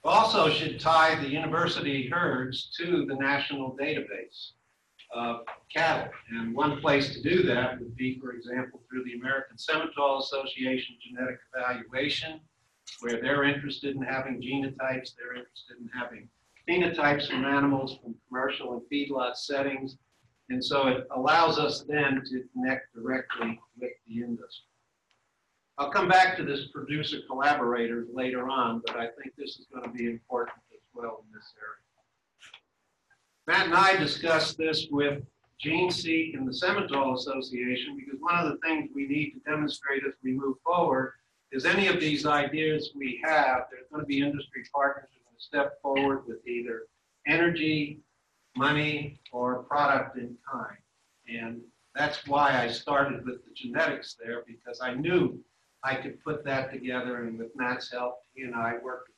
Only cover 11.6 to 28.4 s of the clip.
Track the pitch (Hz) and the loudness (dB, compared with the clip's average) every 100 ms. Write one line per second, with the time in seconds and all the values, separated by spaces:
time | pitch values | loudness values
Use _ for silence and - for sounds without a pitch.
11.6 | 127 120 117 127 147 147 160 156 _ _ | -4 -4 -6 -2 -2 -2 -6 -12 _ _
12.6 | _ _ - - 120 117 127 143 143 139 | _ _ -20 -10 -4 -2 0 2 2 2
13.6 | 143 - 139 135 127 131 135 117 120 139 | -4 -6 -6 -4 -4 -4 -4 -6 -4 -4
14.6 | 135 - 131 131 127 - 123 123 123 - | -4 -4 -4 -4 -8 -14 -12 -12 -14 -20
15.6 | - 123 117 127 120 110 104 _ _ _ | -20 -18 -12 -8 -10 -10 -20 _ _ _
16.6 | - 180 175 - 147 147 - 135 135 139 | 0 2 2 2 2 2 0 -2 2 6
17.6 | 143 135 131 - 117 113 _ 127 131 - | 6 4 0 -8 -12 -14 _ -2 -2 -2
18.6 | 127 120 - 143 135 135 123 - - 139 | -6 -8 -4 -2 0 0 -2 -2 -4 0
19.6 | 139 135 135 - _ _ _ _ _ 127 | 0 -2 -8 -12 _ _ _ _ _ -2
20.6 | 127 143 135 123 - 131 139 165 165 151 | 2 4 4 2 0 0 6 8 6 6
21.6 | 147 - - 147 139 131 123 127 - 127 | 2 0 0 2 4 2 -2 -6 -4 -2
22.6 | 127 131 - 113 120 131 - - 113 113 | 0 0 -4 -8 -2 -2 -4 -4 -4 -6
23.6 | _ - 123 - - 113 120 - - - | _ -10 -10 -10 -8 -6 -4 -6 -8 -20
24.6 | _ _ _ _ _ _ _ _ _ _ | _ _ _ _ _ _ _ _ _ _
25.6 | _ - - 202 185 185 - - 151 139 | _ -6 0 2 6 8 8 4 -2 -4
26.6 | 139 143 131 151 147 147 - 127 123 123 | -6 -10 -6 -4 -4 -6 -6 0 2 4
27.6 | 120 120 117 117 117 123 127 127 | 2 0 0 -2 -6 -4 -4 -4